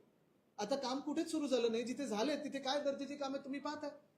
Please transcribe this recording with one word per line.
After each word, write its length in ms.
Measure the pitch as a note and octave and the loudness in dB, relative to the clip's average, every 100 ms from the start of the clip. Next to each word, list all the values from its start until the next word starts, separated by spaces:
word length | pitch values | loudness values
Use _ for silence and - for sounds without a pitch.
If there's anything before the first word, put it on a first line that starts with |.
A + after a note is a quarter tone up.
| - _ _ _ _ - | -20 _ _ _ _ -4
आता 180 | G#3 C4+ | 0 0
काम 240 | B3+ C4+ | 0 -2
कुठेच 300 | D4+ D4 D#4+ | 0 0 2
सुरू 160 | D#4 C#4+ | 0 2
झालं 260 | B3 A#3 | 4 4
नाही. 100 | A3+ | 2
जिथे 220 | A#3 B3+ C4 | 0 -2 0
झाले 300 | G#3 C4+ D4 | 2 2 2
तिथे 220 | D4 C4+ | -2 -4
काय 220 | C4 C#4+ | 0 0
गरजेची 360 | C#4+ C#4 C4+ C#4+ | 2 0 -2 -4
कामं 220 | C4+ C#4 | -2 -2
तुम्ही 220 | A#3+ C#4 | -4 -4
पाहताय. 300 | D4 D4 D4 - - | -4 -4 -6 -8 -16